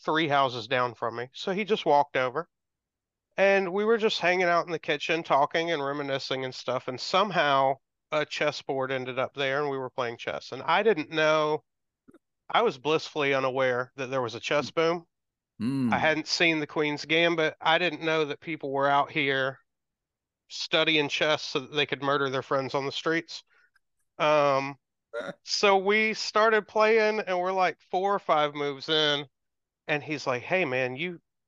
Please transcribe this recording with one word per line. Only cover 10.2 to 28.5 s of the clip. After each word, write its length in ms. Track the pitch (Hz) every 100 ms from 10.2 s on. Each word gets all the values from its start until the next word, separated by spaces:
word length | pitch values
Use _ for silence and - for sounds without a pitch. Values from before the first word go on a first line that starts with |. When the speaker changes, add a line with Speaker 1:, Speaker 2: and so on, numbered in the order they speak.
| - 71 -
Speaker 1:
And 120 | 127
I 200 | 147 175
didn't 280 | 214 160 -
know, 520 | 160 156 156 151 151 - _ _ _ _ _ _ _ -
I 120 | -
was 140 | - 135
blissfully 580 | 143 156 - 156 139
unaware 580 | 135 131 127 127 123 127
that 160 | 135 127
there 120 | 131
was 120 | 120
a 60 | 113
chess 320 | - 147 127
boom. 320 | 165 165 175 - _ _ _ _ -
Speaker 2:
Mm. 320 | 113 139 120
Speaker 1:
I 60 | 127
hadn't 280 | 156 156 151
seen 320 | - 170 156
the 80 | 147
Queen's 380 | 165 151 147
Gambit. 500 | 147 160 170 165 156 -
I 180 | 160 165
didn't 240 | 175 147
know 220 | 160 160
that 160 | 147 -
people 320 | 170 156 139
were 160 | 135 139
out 240 | 143 139
here 480 | 160 139 135 131 131 _ _ _ _ _ _ _ _ _
studying 600 | - - 165 160 156 143
chess 360 | - 156 147
so 160 | - 147
that 120 | 127
they 140 | 147 143
could 160 | 131
murder 260 | 139 143 139
their 140 | 131
friends 320 | - 139 127
on 100 | 143
the 60 | 135
streets. 540 | - 165 165 - - - _ _ _ _ _ _ -
Um, 560 | 151 151 143 135 139 139 _ _ _
Speaker 2:
<laughs> 300 | 233 190 -
Speaker 1:
so 340 | - - 202 196
we 360 | 190 214 220
started 540 | 208 - 214 226 214 -
playing, 520 | 214 214 226 214 214
and 180 | 185 180
we're, 120 | 180
like, 260 | 190 180 - _
four 240 | 185 196
or 40 | 196
five 340 | - 156 147